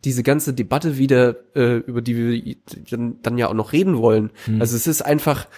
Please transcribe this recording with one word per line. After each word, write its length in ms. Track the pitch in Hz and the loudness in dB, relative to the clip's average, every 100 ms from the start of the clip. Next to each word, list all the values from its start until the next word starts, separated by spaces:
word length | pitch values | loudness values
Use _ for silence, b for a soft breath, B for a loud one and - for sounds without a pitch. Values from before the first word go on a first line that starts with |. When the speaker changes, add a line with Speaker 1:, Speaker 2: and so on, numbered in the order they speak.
| 139 | -2
Speaker 1:
diese 160 | 127 | -2
ganze 320 | 127 151 151 | 0 0 0
Debatte 440 | 127 - 135 165 135 | -4 -2 -2 -2 0
wieder, 400 | 135 127 123 117 _ 147 | 2 6 4 2 _ 0
äh, 220 | 120 120 | 2 2
über 240 | 113 120 | -2 -6
die 140 | 117 117 | -2 -2
wir 380 | 117 117 110 - - - - | 0 -2 -6 -14 -16 -20 -10
dann, 300 | 117 120 117 | -6 -6 -4
dann 140 | - 120 | -4 -2
ja 100 | 117 | 0
auch 60 | |
noch 180 | 110 107 | -2 0
reden 260 | 147 190 139 | 0 2 2
wollen. 340 | 113 110 107 B B | 4 2 0 B B
Speaker 2:
Mhm. 140 | 110 | 0
Speaker 1:
Also 140 | 117 120 | 0 0
es 100 | 165 | -2
ist 160 | 156 | -2
einfach 460 | - 151 156 135 - | 0 0 0 -2 -6